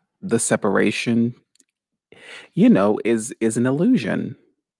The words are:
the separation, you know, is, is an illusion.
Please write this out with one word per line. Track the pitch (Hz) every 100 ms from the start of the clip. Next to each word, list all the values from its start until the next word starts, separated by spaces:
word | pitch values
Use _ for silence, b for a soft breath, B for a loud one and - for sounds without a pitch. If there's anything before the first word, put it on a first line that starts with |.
| _ _
the | 95 117
separation, | - 110 107 98 101 - - 117 117 123 _ _ _ _ _ _ _ B B B B
you | - 240
know, | 185 101 107
is, | 104 117 110 -
is | 113 117
an | 123
illusion. | 139 202 240 104 82 - - _ _ _ _